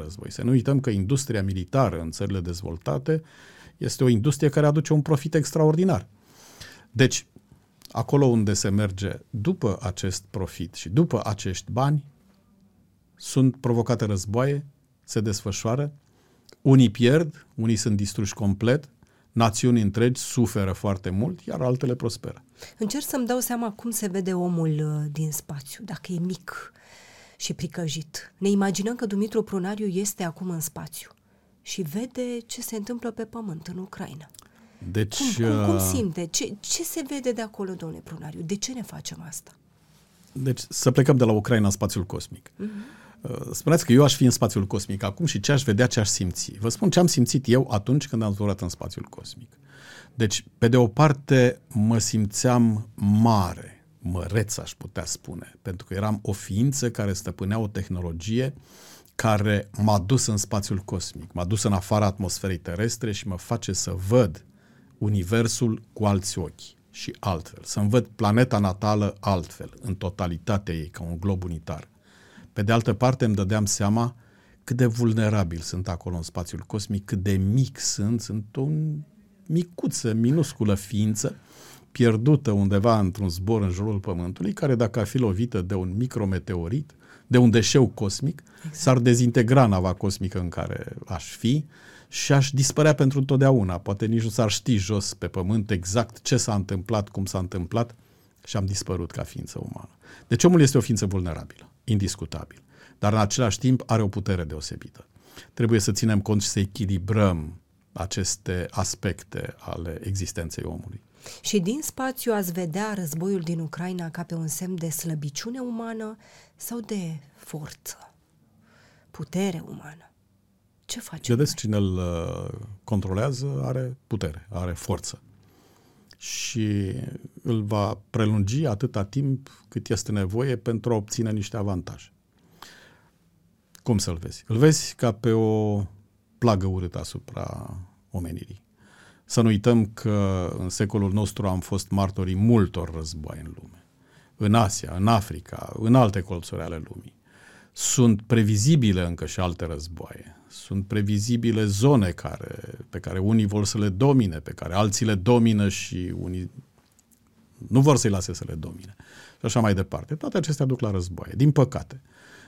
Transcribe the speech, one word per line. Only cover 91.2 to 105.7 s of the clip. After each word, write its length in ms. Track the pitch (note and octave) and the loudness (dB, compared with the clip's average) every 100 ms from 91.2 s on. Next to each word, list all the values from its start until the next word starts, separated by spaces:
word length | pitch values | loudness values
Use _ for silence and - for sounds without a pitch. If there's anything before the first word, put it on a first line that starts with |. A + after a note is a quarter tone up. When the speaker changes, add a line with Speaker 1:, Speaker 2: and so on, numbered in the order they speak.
| - - | -10 -4
Speaker 1:
fi 280 | A#2 D3 - - - - - | 0 0 -2 -12 -20 -20 -12
și 240 | - - | -4 4
aș 180 | C#3 C3+ | 4 4
dispărea 440 | C3+ C3+ - D3+ | 2 2 4 4
pentru 300 | D3 C3+ C#3 | 6 4 2
totdeauna. 540 | C3+ C3+ C3+ B2+ F#2 F2 | 2 4 6 6 2 -2
Poate 280 | - G2+ A2 | -4 -2 0
nici 160 | A2+ | 0
nu 60 | A2 | 0
s-ar 220 | - A2 | 0 0
ști 260 | - - A2 | 0 2 2
jos 380 | F#2+ G#2 - | 2 -2 -4
pe 120 | - F2 | -6 -6
Pământ 440 | F#2+ F2+ A2+ G2+ | -4 -2 -2 0
exact 520 | F#2+ F2+ A2+ A2+ - | -4 0 -2 -2 -6
ce 140 | - B2+ | 0 0
s-a 180 | - | 2
întâmplat, 540 | G2+ F2+ F#2+ F#2+ G#2+ G#2 | -2 -2 -4 -2 -2 -2
cum 160 | - | -6
s-a 140 | F#2+ F#2+ | -6 -4
întâmplat 560 | F2+ F#2+ E2+ A2 A#2+ - _ _ _ _ | -4 -6 -4 -2 -2 -6 _ _ _ _
și 120 | - G#2+ | -8 -4
am 100 | G2 | -2
dispărut 440 | G2 - F2+ E2+ | -4 -4 -4 -6
ca 120 | - | -8
ființă 360 | - - - - | -10 -10 -12 -10
umană. 320 | - - - _ - - - | -12 -12 -16 _ -20 -20 -2
Deci 180 | - | 4
omul 160 | F3 F3 | 8 8
este 180 | C3+ C3+ | 8 6
o 20 | |
ființă 260 | - G#2+ G2+ | 2 0 0
vulnerabilă, 640 | F#2+ F2 D#2+ - - - _ | 0 -2 -6 -10 -18 -20 _
indiscutabil. 800 | - G#2 F#2+ - D#2+ D#2+ D2+ - _ _ - _ | -2 0 0 -4 -10 -10 -14 -20 _ _ -20 _
Dar 140 | G#2 | 2
în 60 | A2 | 4
același 400 | G2+ - A#2+ - | 2 2 0 2
timp 240 | B2+ B2+ - | 2 2 2
are 160 | A2+ | 2
o 60 | G#2 | 2
putere 360 | G#2 G2 F2+ | -2 -2 -2
deosebită. 640 | D#2 D#2 - - - - - _ _ - - | -4 -10 -10 -12 -16 -20 -20 _ _ -20 -12
Trebuie 260 | - A#2 | -2 2